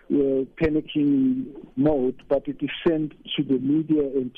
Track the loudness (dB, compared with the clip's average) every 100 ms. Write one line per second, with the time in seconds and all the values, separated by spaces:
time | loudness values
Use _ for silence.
0 | -2 0 2 0 -4 -4 -2 -2 -2 -2
1 | 2 2 2 0 -6 -14 -10 0 0 2
2 | 0 -4 -2 -2 -2 -8 -8 -2 -2 0
3 | -4 -8 -8 0 2 2 2 0 2 0
4 | 2 -2 -4